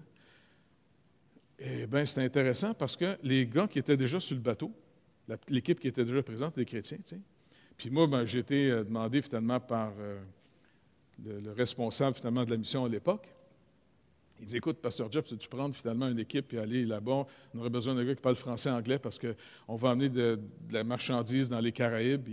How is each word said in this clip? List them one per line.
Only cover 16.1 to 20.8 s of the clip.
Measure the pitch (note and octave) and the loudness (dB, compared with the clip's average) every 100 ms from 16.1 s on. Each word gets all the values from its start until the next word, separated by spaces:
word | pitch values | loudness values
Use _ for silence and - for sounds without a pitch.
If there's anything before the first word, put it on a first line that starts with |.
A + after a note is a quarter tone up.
| A#2 | 0
équipe | A#2 D3 - | 0 -2 -2
et | A#2+ | -4
aller | G#2+ B2+ | -2 0
là-bas ? | A2+ G#2+ A2 C3+ C3+ - - | 0 -2 0 0 -2 -10 -14
On | A#2 | -6
aurait | A#2+ | -4
besoin | A#2+ A#2 | -2 0
d'un | B2+ | 0
gars | B2 | 0
qui | C3+ | 2
parle | C3 B2 | 2 2
français | B2+ A#2 D3 | 0 -2 0
et | |
anglais | B2 A2+ C3 | 0 0 -2
parce | B2 - | -2 -6
qu'on | A#2+ G#2+ - - - A2+ | -6 -8 -12 -18 -10 0
va | B2+ | 2
amener | B2 C#3 | 4 4
de, | B2 A#2+ A2 G#2 - A2 | 4 4 2 -4 -14 -4
de | |
la | A2+ | -2